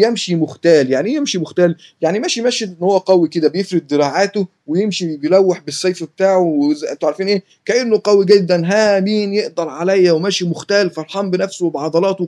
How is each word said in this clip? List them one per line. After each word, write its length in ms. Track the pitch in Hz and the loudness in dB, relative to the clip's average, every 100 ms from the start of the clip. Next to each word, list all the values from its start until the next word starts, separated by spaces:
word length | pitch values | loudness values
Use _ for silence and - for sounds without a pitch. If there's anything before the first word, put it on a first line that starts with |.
يمشي 300 | 220 226 - 170 | 2 0 -4 -2
مختال. 540 | 151 - 170 156 131 | -2 0 4 4 4
يعني 200 | 131 190 | 0 -2
إيه 60 | 302 | -4
يمشي 220 | 285 185 | -4 -4
مختال؟ 380 | 156 - 175 160 _ - | -4 0 0 0 _ -4
يعني 180 | 160 202 | -2 -2
ماشي، 200 | 339 233 | -4 -2
ماشي 240 | 240 233 | -2 -4
إن 120 | 208 170 | -8 -4
هو 160 | 180 196 | 0 0
قوي 300 | 190 185 165 | 4 2 2
كده، 200 | 170 151 | 0 0
بيفرد 380 | 170 190 175 143 | 0 -2 -2 0
دراعاته 600 | 147 143 151 202 208 185 _ - | 0 0 0 -2 -2 -6 _ -4
ويمشي 500 | 165 214 180 175 151 | -2 -2 -4 -6 -6
بيلوح 440 | 151 190 190 170 | 2 2 4 0
بالسيف 440 | - 143 185 185 | -6 -6 -4 -4
بتاعه، 340 | 165 - 190 185 | -10 -2 0 2
وز-، 460 | 175 147 143 147 | 0 0 0 -2
أنتوا 240 | 156 147 156 | -6 -4 -4
عارفين 200 | 151 190 | -2 -2
إيه؟ 160 | 202 - _ | -4 -4 _
كأنه 360 | - 240 240 214 | -2 -2 2 0
قوي 200 | 208 202 | 2 2
جدًا، 420 | 190 202 175 175 170 | 6 4 4 0 2
"ها 340 | 208 214 196 | 2 2 2
مين 340 | 190 214 202 | 0 -2 -2
يقدر 340 | 202 - - 160 | -4 -4 -6 -8
عليا؟" 440 | 139 175 196 180 | -4 0 2 4
وماشي 320 | 160 190 185 175 | 2 0 -4 -4
مختال 420 | 165 - 202 185 | -6 -2 0 0
فرحان 400 | 160 156 196 196 | -4 -10 -6 -4
بنفسه 360 | 180 190 - 175 | -2 -4 -4 -4
وبعضلاته 600 | 151 156 160 190 190 | -4 -2 0 0 -2